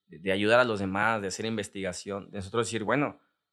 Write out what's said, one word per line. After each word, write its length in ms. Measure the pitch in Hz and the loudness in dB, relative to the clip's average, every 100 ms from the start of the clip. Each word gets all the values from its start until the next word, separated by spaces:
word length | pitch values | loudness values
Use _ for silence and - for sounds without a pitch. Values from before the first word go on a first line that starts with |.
| _ | _
de, 120 | 80 | -8
de 120 | 92 | -2
ayudar 280 | 95 104 120 | 2 6 6
a 40 | |
los 160 | 123 107 | 6 2
demás, 400 | 98 98 110 110 | 0 0 2 0
de 80 | 98 | -2
hacer 180 | - 110 | -4 -4
investigación, 840 | 113 101 101 95 90 101 98 90 | -4 -6 -6 -6 -6 -6 -8 -6
de 80 | 101 | -10
nosotros 280 | 95 113 107 | -4 -2 0
decir, 180 | 113 | -2
bueno, 340 | 104 127 135 - _ _ _ | 0 0 0 -4 _ _ _